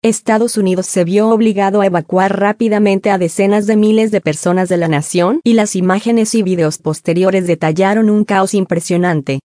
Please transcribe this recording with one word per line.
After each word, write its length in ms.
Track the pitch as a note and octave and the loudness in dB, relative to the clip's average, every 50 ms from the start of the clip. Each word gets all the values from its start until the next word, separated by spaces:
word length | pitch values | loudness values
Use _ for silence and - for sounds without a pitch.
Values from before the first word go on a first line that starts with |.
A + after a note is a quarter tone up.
| - | 0
Estados 520 | A3+ G#3 - _ - G#3+ G#3+ A#3 A#3 - | 0 -2 -2 _ -2 0 0 0 -2 -2
Unidos 300 | A3 G3 F#3 F#3 F3+ F#3 | -2 0 0 0 -2 -4
se 180 | - - F#3+ F3 | -2 -2 -2 0
vio 240 | E3+ F#3+ G#3 G#3+ A3 | 2 2 2 2 2
obligado 520 | A3+ G#3+ A3+ A3 G3+ G3 G3 G3 G3 G#3 | 2 2 2 0 0 0 0 0 2 2
a 60 | G3 | 2
evacuar 540 | G3 F3 E3+ E3 - F#3 F#3 F#3 G3+ G3+ G3 | 2 0 -2 -2 0 0 0 0 0 0 0
rápidamente 680 | G3+ G3+ G#3+ _ A#3 A3+ G#3 G#3 G#3+ G3+ G3 G3 - G#3+ | 0 -2 0 _ 0 0 2 2 2 2 0 0 0 0
a 100 | G3+ F#3 | 0 0
decenas 500 | F3+ E3 - - G3 G3 G#3 G#3+ G3+ G#3 | -2 -2 -2 0 0 2 2 0 0 2
de 80 | A3 | 2
miles 340 | G#3+ G#3+ G#3+ G#3+ A3 A3 A3 | 2 2 2 2 2 2 0
de 100 | G#3+ G3 | 0 -2
personas 480 | _ D#3 D3+ - - F3+ F3 F#3 F#3 F3+ | _ -2 -6 -2 -2 -2 0 0 0 0
de 80 | F3+ | 0
la 120 | F3 E3+ D#3+ | -2 0 0
nación 520 | D#3 C#3+ D#3 - - F3 F3 F#3 B3 E4 - | 0 -2 -2 -2 -2 0 0 0 0 0 0
y 80 | A#3+ | 2
las 240 | A3+ A3 G#3+ G#3 - | 2 2 2 0 -2
imágenes 580 | F#3+ F3+ F#3 F#3 G3+ - A#3 A#3 A3+ A3 A3 - | -2 0 0 0 0 0 0 0 0 0 0 0
y 80 | A3+ | -2
videos 360 | G3+ F#3 F#3 F3 D#3+ D#3 D#3 - | 0 0 0 0 0 -2 -2 -4
posteriores 680 | _ D#3 D#3 - _ - E3 F3 F#3 F#3+ F#3+ F#3+ F3+ | _ -6 -6 -4 _ -2 0 0 0 2 0 0 0
detallaron 640 | F3 E3+ D#3+ - D#3 D#3 E3+ F#3+ F#3+ G#3 A3 A3+ G#3+ | 0 -2 -2 0 -2 0 0 0 0 2 2 2 2
un 140 | G#3 G#3 G#3 | 2 0 0
caos 280 | - G3+ G3 F#3+ F#3+ | 0 0 -2 0 0
impresionante. 840 | - G3+ F#3+ - F3 E3+ - - F3+ F3 F3 F3+ E3+ D3+ C3+ - C3+ C3+ _ | 0 -2 -2 -2 -4 -4 -2 -2 -2 0 0 0 -2 -2 -2 -4 -6 -6 _